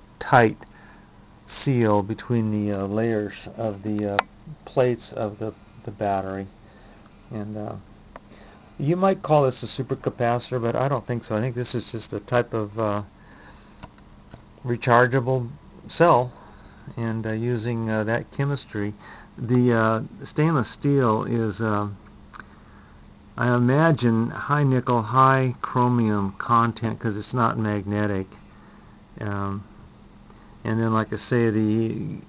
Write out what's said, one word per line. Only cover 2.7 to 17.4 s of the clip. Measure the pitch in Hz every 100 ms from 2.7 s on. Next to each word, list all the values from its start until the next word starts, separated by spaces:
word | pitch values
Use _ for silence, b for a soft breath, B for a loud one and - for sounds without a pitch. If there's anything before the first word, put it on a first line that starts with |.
| 101
uh, | 98
layers | 104 117 110 104 - - -
of | 113 98
the, | 104 104 104
uh, | 101 - - - 151
plates | - - 127 117 -
of | 117 110 104
the, | 110 - - -
the | -
battery. | 101 104 98 95 98 98 - B B B B B - -
And, | 113 104 107
uh, | 107 104 - - - - B B B B B -
you | 143 180
might | 196 190
call | - 151
this | 135 123
a | 113 -
supercapacitor, | 127 131 - - 117 120 - 127
but | 117 117
I | 135
don't | 135 -
think | 120 -
so. | 107
I |
think | 127 120
this | 120 123
is | -
just | 110 -
a | 107
type | - 123 120
of, | 117 104 104
uh, | 107 104 101 B B B B B B B - - - - - - - -
rechargeable | 131 120 - 120 123 131 120 131 120 143 - - -
cell, | - 170 127 123 B B B B B - 127
and, | 113 110 110
uh, |
using, | 110